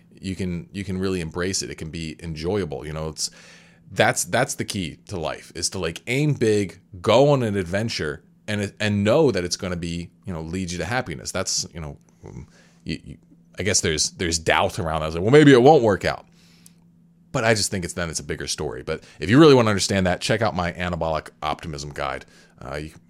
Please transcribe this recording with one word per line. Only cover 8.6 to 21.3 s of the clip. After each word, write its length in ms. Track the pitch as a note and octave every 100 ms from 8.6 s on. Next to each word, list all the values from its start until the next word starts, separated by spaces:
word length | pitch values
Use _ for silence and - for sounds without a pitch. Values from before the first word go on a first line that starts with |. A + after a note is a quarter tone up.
it, 120 | G2 -
and 240 | G#2+ G#2
know 260 | G2+ C3+ D3+
that 140 | G2
it's 120 | F2 -
gonna 200 | F#2 F2
be, 340 | E2+ E2+ E2+ _
you 80 | -
know, 80 | E2+
lead 320 | D#2+ F2+ F#2
you 60 | F2
to 60 |
happiness. 460 | E2+ B2 A#2+ C#2+ G#1
That's, 340 | F#2 F#2 - -
you 80 | -
know, 160 | D2+ C#2+ _ _
um, 240 | - - - _ _ _
you, 160 | - E2
you, 140 | - - _ _ _ -
I 60 |
guess 200 | F#2 G2
there's, 280 | F#2+ D2+ -
there's 260 | - F2+ E2
doubt 400 | D#2+ D#2 F#2+ -
around 200 | E2+ D#2+
that. 40 | D#2
It's 80 |
like, 80 | D#2+
"Well, 80 | G2
maybe 220 | C#3+ D3
it 100 | B2+
won't 220 | B2+ D#3
work 200 | A2+ F#2
out." 220 | E2 C2+ - _ _ _ _ _ _ _ _ _ _
But 140 | C#3
I 100 | A2+
just 160 | A2 F#2+
think 140 | G2+
it's, 100 | E2+
then 160 | - E2+
it's 80 | D#2
a 40 |
bigger 220 | D2 D#2 C#2
story. 340 | - D2+ B1
But 220 | B1+ D#2 - -
if 100 | D#2
you 80 | B2+
really 160 | D#3+
wanna 160 | C3 A2+
understand 360 | G2+ - G2 F#2
that, 140 | F2+
check 220 | - A2
out 140 | G#2+ D2+
my 160 | F2
Anabolic 560 | - F2+ F2 D#2+ D#2 -